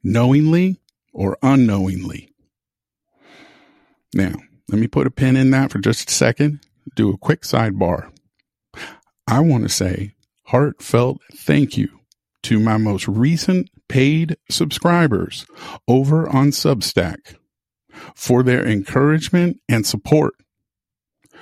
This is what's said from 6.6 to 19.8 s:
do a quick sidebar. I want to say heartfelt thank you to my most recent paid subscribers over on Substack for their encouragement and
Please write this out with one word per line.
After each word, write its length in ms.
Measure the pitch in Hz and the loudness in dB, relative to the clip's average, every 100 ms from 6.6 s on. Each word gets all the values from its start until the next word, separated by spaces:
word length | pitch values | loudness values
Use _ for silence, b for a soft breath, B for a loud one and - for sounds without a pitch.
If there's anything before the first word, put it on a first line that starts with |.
| _ _ - - | _ _ -12 -2
do 160 | 107 | -2
a 60 | 95 | -2
quick 240 | - 165 | -2 -4
sidebar. 720 | - 123 110 98 87 87 - _ _ _ _ _ _ B B B B _ - | -2 -2 -2 -2 -2 -2 -8 _ _ _ _ _ _ B B B B _ -2
I 140 | 117 | 2
want 240 | 160 127 | 2 2
to 60 | 107 | 0
say 460 | - 95 - 101 _ _ _ - | -2 -2 -4 -8 _ _ _ -2
heartfelt 760 | 123 120 - - 117 123 131 _ | 0 0 -4 -2 0 0 -4 _
thank 440 | - - 147 143 - | -10 0 0 2 -2
you 220 | 104 _ _ _ _ _ | -6 _ _ _ _ _
to 160 | - 110 | -2 0
my 160 | 110 110 | 2 0
most 320 | 107 98 - | 0 -2 -4
recent 640 | 98 131 165 - 185 - _ _ | -2 0 0 0 -2 -2 _ _
paid 480 | 135 135 156 165 160 _ | 0 2 0 -2 -6 _
subscribers 960 | - 160 - 175 175 160 101 85 - - B B B - | -4 -4 -2 0 2 2 0 -4 -10 -20 B B B 0
over 400 | 127 139 156 165 | 2 2 0 2
on 200 | 135 139 | 2 2
Substack 880 | 139 160 127 - - 87 - - - _ _ _ _ _ B B B | 2 -2 -2 -2 -2 -2 -6 -18 -20 _ _ _ _ _ B B B
for 260 | - 123 | 2 2
their 240 | 123 - - | 4 2 0
encouragement 960 | 107 98 123 143 156 - 180 175 - - | -2 -2 0 2 0 0 0 0 -2 -2
and 160 | 113 | -2